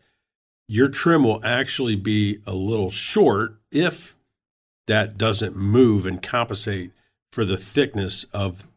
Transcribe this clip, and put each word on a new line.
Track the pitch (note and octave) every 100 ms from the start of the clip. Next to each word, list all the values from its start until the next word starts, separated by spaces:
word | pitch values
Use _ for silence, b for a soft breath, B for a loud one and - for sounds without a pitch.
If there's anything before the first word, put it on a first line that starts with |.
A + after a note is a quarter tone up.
| _ _ _ _ _ _ -
your | G#2+ C3+
trim | - E3+ E3
will | A#2+ A2
actually | A2 A#2+ C3+ - B2 G#2
be | G2+ G#2+ G2+ G2+ G#2
a |
little | F#2+ G2 A2 F#2
short | - - A3 D3+ G2+ A2 - _
if | C#3+ F3+ - - - _ _ _ _ _ _ -
that | A2 G#2+ G2+
doesn't | A2+ G#2 G2+ F#2+
move | G2+ A#2 B2 G2+
and | F#2 F2+
compensate | - A#2+ A#2 G2 A2 G2 F2+ - _ _ _
for | - G2+
the | F#2+
thickness | - C#3+ C#3 G#2 G2 -
of | - G#2 G2 F2+ -